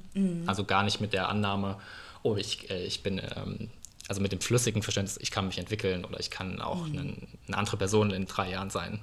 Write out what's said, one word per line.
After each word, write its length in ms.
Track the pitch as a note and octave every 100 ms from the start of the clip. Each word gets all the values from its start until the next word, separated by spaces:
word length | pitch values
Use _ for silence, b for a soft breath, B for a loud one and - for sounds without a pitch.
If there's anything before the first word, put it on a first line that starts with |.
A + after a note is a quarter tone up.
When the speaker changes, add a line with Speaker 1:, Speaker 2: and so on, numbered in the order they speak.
| -
Speaker 1:
Mhm. 300 | G3 F#3+ E3+ E3+
Speaker 2:
Also 160 | G3 G3
gar 180 | F#2+
nicht 180 | - -
mit 120 | G#2+
der 160 | F#2+ F#2
Annahme, 480 | G#2 G2+ G2+ G2 G2 B B B B
oh, 140 | B2 G#2
ich, 340 | G#2 - -
äh, 140 | F#2 F#2+
ich 160 | -
bin, 160 | G2+ F#2+
ähm, 520 | - - G2 G2 G#2+ - - - -
also 140 | G#2
mit 100 | G2
dem 80 | F#2+
flüssigen 440 | - A#2+ A#2+ G#2+
Verständnis, 340 | G2+ - F#2+ -
ich 120 | -
kann 160 | A2 F#2+
mich 100 | F2+
entwickeln 480 | F2+ G#2 G2 F2+ F2+
oder 140 | F2+
ich 100 | -
kann 320 | - F#2 F#2
auch 240 | - F3+ D#3+
Speaker 1:
Mhm. 100 | D3
Speaker 2:
einen, 280 | - - - - -
eine 100 | G2
andere 200 | G#2 G#2
Person 340 | G2 G#2+ G#2
in 160 | F#2+ F#2+
drei 240 | - F#2+
Jahren 180 | F#2 G2
sein, 300 | G2 F2 G#2+